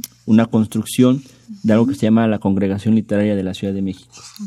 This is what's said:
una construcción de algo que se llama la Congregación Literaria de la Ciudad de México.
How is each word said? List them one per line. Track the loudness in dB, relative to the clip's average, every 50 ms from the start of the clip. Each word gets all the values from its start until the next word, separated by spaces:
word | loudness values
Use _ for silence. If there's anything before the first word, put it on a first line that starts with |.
| -14 -16 _ _ -2
una | 2 2 2 2
construcción | 2 2 0 0 0 -4 -6 -6 -2 0 2 4 4 2 0 -4 -10 -20 _ _ -20 -12 -4
de | 0 2
algo | 2 4 2
que | 0 -2
se | -2
llama | 0 2 2 2 2 0
la | 0 -2
Congregación | -2 -2 0 0 0 -2 -2 -2 0 0 0
Literaria | 0 0 0 -2 0 0 0 -2
de | -2
la | -4 -6 -6
Ciudad | -6 -6 -6
de | -4 -4
México. | -4 -6 -8 -10 -14 _ -20 -20 -20 -20 -18 -16 -18